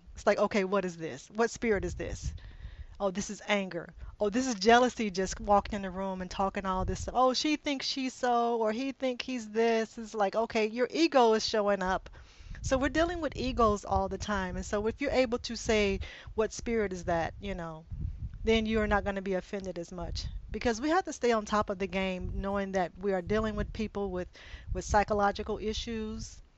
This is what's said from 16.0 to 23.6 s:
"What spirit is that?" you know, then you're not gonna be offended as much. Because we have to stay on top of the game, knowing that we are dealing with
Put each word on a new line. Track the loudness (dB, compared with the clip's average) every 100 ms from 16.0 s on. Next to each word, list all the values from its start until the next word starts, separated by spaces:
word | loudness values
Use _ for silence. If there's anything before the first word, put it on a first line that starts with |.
| -4 -12 -6
"What | -2 -2
spirit | -2 -2 0 0
is | -2
that?" | 0 0 0 -4
you | -8
know, | -6 -8 -10 -10 -6 -4 -4 -8 -2
then | 2 4 4
you're | 2 4
not | 2
gonna | 0 -2
be | -2
offended | -2 -4 -6 -6 -8
as | -8
much. | -8 -6 -4 -4 -8 -8
Because | -2 0 0
we | 2
have | 2
to | 0
stay | 0 2
on | 2
top | 2 0 0
of | -2
the | -2
game, | -2 -2 -2 -4
knowing | -2 -2 -2 0
that | 0 0 -2
we | -2
are | 0
dealing | 2 0 0
with | -2